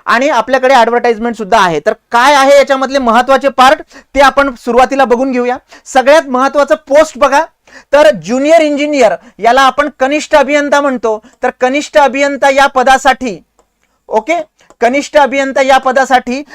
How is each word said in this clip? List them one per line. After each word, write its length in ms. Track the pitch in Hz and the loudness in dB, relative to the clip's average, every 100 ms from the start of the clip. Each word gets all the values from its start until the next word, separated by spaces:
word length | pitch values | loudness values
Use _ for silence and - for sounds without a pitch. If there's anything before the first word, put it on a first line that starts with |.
| - | -4
आणि 220 | 226 277 | -2 0
आपल्याकडे 460 | 254 226 262 254 | -2 -2 -2 2
ॲडव्हर्टाइजमेंट 640 | 262 226 240 247 220 233 226 | 2 2 0 -2 -2 -6 -8
सुद्धा 240 | 202 220 | -2 0
आहे. 200 | 185 156 | 0 -2
तर 120 | 214 | -4
काय 420 | 214 _ 233 254 | -6 _ 0 2
आहे 220 | 285 269 285 | 2 4 4
याच्यामधले 420 | 269 269 262 277 | 2 -2 -2 -2
महत्त्वाचे 500 | 240 226 247 269 277 | 0 0 2 0 0
पार्ट 340 | - 262 311 - - _ | 2 2 2 -4 -20 _
ते 60 | 269 | 0
आपण 340 | 269 262 277 | 2 2 -2
सुरुवातीला 500 | 240 - 233 254 269 | -4 -2 0 0 0
बघून 280 | 254 233 269 | 0 0 -2
घेऊया. 240 | 247 240 254 - - | -2 -4 -6 -12 -20
सगळ्यात 380 | - 269 240 311 | -6 -2 2 2
महत्त्वाचं 520 | 285 254 269 285 277 | 0 -2 -2 0 -2
पोस्ट 440 | 302 - 277 311 247 | -2 0 0 0 0
बघा, 260 | 269 277 330 _ _ - _ | 0 0 -2 _ _ -20 _
तर 180 | 277 311 | 2 2
ज्युनियर 500 | 226 156 247 294 330 | 0 -4 -4 2 2
इंजिनियर 520 | 302 294 294 294 220 170 - - | 2 -2 -2 0 0 0 -8 -4
याला 220 | 214 254 | 0 2
आपण 280 | 269 262 294 - | 2 0 -4 -4
कनिष्ठ 360 | 262 302 - | -2 -2 0
अभियंता 460 | 302 269 294 285 285 | 0 0 -2 0 -2
म्हणतो, 420 | 285 254 226 214 - _ | -2 -4 -4 -6 -8 _
तर 80 | 247 - | -8 -4
कनिष्ठ 380 | 254 277 - 302 | -4 -4 -2 2
अभियंता 520 | 277 262 285 277 277 | 2 0 -4 0 0
या 160 | 269 277 | 2 0
पदासाठी, 760 | 262 254 269 277 254 254 175 - _ _ _ _ _ - | 0 0 2 0 -2 -4 -10 -16 _ _ _ _ _ -8
ओके, 280 | 220 220 339 311 _ _ _ | -6 -4 -4 -6 _ _ _
कनिष्ठ 360 | 233 277 277 294 | -2 -2 -2 0
अभियंता 460 | 277 277 269 269 | 0 0 -4 -2
या 160 | 262 262 | 0 0
पदासाठी 640 | 262 262 262 254 247 254 294 | 0 -4 -2 -2 -2 -8 -10